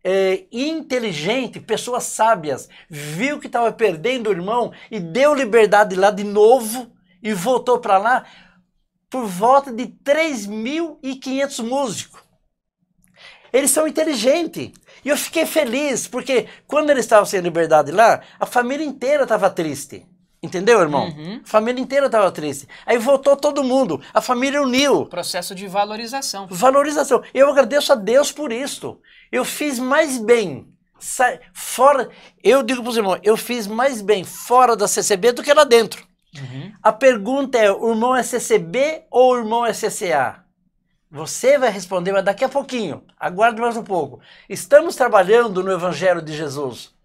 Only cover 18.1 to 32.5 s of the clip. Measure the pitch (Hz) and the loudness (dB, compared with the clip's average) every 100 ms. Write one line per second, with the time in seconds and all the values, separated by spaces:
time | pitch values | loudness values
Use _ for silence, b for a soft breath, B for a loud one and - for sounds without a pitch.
18.1 | 151 B B 202 247 240 294 302 - 247 | 4 B B -4 -2 -2 -4 -6 -6 -2
19.1 | 294 254 - 185 180 160 139 - 98 _ | 0 0 0 0 -2 -6 -6 -12 -18 _
20.1 | _ _ _ 156 175 196 226 160 143 170 | _ _ _ -10 -2 4 4 4 0 -2
21.1 | 151 156 240 - 214 220 247 254 277 277 | -8 -12 -14 0 0 0 -4 -2 0 2
22.1 | 226 185 - 151 139 - B - 233 226 | 2 2 0 -8 -8 -14 B -2 0 2
23.1 | 277 277 277 294 294 262 262 233 147 B | 2 4 2 0 -2 0 0 0 -4 B
24.1 | 220 - 247 269 285 269 247 285 185 - | -4 -2 -2 0 0 0 2 2 2 0
25.1 | - 170 175 180 185 196 196 208 214 233 | -8 -6 -8 -8 -12 -6 -4 -4 -6 -10
26.1 | 269 262 196 190 180 254 277 285 302 285 | -8 -8 -10 -10 2 4 4 0 -2 0
27.1 | 247 B 247 277 277 240 - - 233 196 | 0 B 2 4 4 2 0 2 0 4
28.1 | 254 294 - 294 226 277 - 135 - b | 2 2 -4 -6 -6 -8 -10 -12 -14 b
29.1 | b b 233 233 - 294 247 254 294 320 | b b -6 -6 -6 -6 -4 0 0 0
30.1 | 254 214 240 190 123 - _ _ _ - | -2 2 2 2 -8 -16 _ _ _ -12
31.1 | - 247 175 b - - - 269 277 226 | -2 -2 -2 b -16 -10 4 4 4 -2
32.1 | B B B 190 | B B B 4